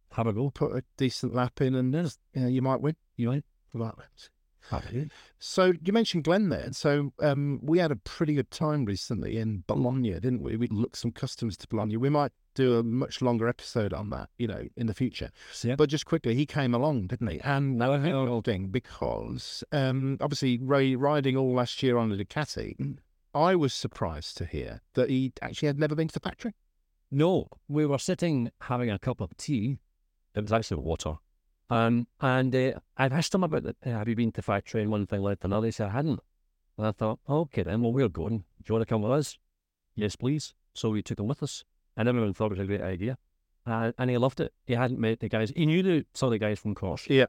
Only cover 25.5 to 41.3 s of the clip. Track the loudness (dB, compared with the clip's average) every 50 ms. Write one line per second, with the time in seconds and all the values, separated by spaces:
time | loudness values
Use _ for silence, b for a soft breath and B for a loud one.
25.5 | -6 -2 -2 -2 0 0 0 0 0 0 -2 -2 -4 -6 -8 -8 -10 -8 -10 -10
26.5 | -10 _ _ _ _ _ _ _ _ _ _ -4 0 2 4 4 4 2 0 -4
27.5 | -12 -20 _ -4 0 0 2 2 0 0 0 -2 -2 0 0 0 2 0 0 -2
28.5 | -6 -10 -6 -4 -2 -2 0 0 -2 -2 -2 -4 -4 -4 -6 -10 -10 -10 -4 -2
29.5 | -2 0 0 0 -2 -4 _ _ _ _ _ _ _ _ _ _ -6 -6 -2 0
30.5 | 0 0 0 0 -4 -4 -2 -2 -4 -2 -2 -6 -8 -8 _ _ _ _ _ _
31.5 | _ _ _ -2 2 2 4 4 4 2 0 -2 _ -2 0 2 2 2 2 2
32.5 | 2 2 2 2 0 -4 _ _ _ 0 0 2 2 2 0 0 0 0 0 2
33.5 | 0 -2 -2 -4 -8 _ -6 -4 -4 -2 -2 -2 0 0 0 0 0 -4 -4 -2
34.5 | -2 -2 -2 -2 -2 0 0 0 0 0 -2 -2 -2 -2 0 0 -2 -2 -2 -2
35.5 | 0 0 0 0 -2 -2 -4 -2 -2 -2 0 0 -2 -2 -4 _ _ _ _ _
36.5 | _ _ _ _ -8 -2 -2 -2 0 0 -2 -2 -2 -4 -4 -2 0 0 0 0
37.5 | -2 -2 -2 0 0 2 2 2 2 2 2 2 0 -2 -4 -4 -4 -4 -6 _
38.5 | _ -16 -6 -2 0 0 0 2 0 0 2 2 0 0 0 -2 -8 _ _ _
39.5 | _ _ _ _ _ _ _ _ -8 -4 -4 -4 -2 -2 -2 -2 -2 -2 -4 -8
40.5 | -14 _ _ _ -12 -4 -2 -2 0 -2 -2 -4 -6 -4 -2 -4